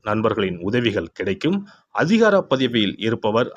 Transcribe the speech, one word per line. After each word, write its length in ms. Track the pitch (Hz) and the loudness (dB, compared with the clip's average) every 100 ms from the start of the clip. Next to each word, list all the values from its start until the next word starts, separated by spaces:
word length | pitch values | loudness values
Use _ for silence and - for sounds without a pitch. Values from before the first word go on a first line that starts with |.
| 110 | -4
நண்பர்களின் 520 | 107 110 107 98 87 90 | 0 0 0 -2 -2 -2
உதவிகள் 440 | 120 117 101 - - | 0 0 0 -4 -6
கிடைக்கும். 400 | 92 95 147 196 202 - _ 104 | -6 -2 -2 -2 -4 -16 _ -2
அதிகார 340 | 147 220 220 196 - | 2 4 4 4 2
பதவியில் 460 | 131 127 117 101 - 110 | 0 0 0 0 -2 -4
இருப்பவர் 420 | 113 110 110 123 | -2 0 0 -2